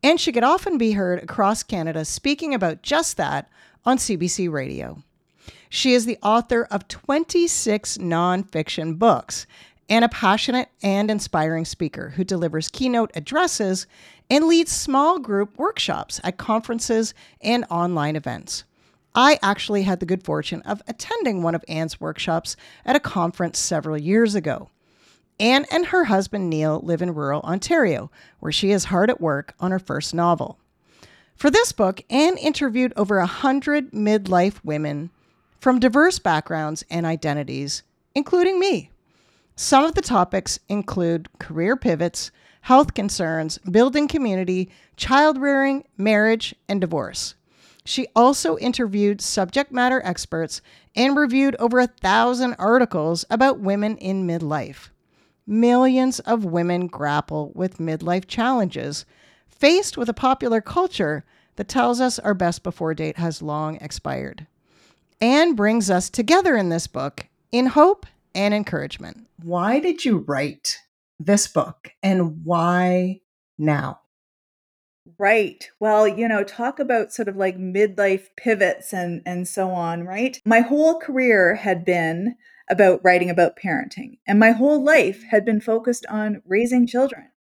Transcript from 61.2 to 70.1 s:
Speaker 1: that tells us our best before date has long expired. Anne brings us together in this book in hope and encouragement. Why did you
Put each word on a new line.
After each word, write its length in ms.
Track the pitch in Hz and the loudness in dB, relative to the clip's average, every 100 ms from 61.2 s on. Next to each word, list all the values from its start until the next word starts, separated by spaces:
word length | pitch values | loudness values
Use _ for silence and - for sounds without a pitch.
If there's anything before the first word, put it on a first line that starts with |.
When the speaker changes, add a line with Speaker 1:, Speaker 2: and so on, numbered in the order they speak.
| - _ _ - | -8 _ _ -14
Speaker 1:
that 120 | 202 | -6
tells 320 | 262 240 240 | 0 0 2
us 160 | 254 - | 0 0
our 140 | - | -2
best 300 | 196 175 170 | 0 0 -2
before 300 | - - 160 160 | -10 -6 -6 -4
date 220 | 156 151 | -6 -4
has 240 | 170 160 | -6 -4
long 340 | 156 147 156 156 | -8 -6 -6 -8
expired. 720 | 151 - - 131 139 - 156 _ _ _ _ _ _ _ | -12 -12 -8 -8 -8 -14 -20 _ _ _ _ _ _ _
Anne 320 | 233 277 339 | 2 4 4
brings 380 | 254 208 226 196 | 4 2 2 2
us 180 | 180 180 | 0 0
together 480 | - 220 339 370 254 | -4 2 4 4 2
in 120 | 185 | 2
this 180 | 165 - | -2 -4
book 400 | - 135 - - _ _ | -8 -10 -10 -20 _ _
in 160 | 240 254 | 0 2
hope 380 | 277 320 392 - _ _ | 6 6 4 -4 _ _
and 200 | - 202 | -4 0
encouragement. 720 | 208 202 160 143 - - - 226 _ | 0 -2 -6 -6 -12 -16 -20 -20 _
Why 380 | 165 175 190 262 | -6 -2 0 0
did 240 | 330 339 | 0 -2
you 140 | 269 | 0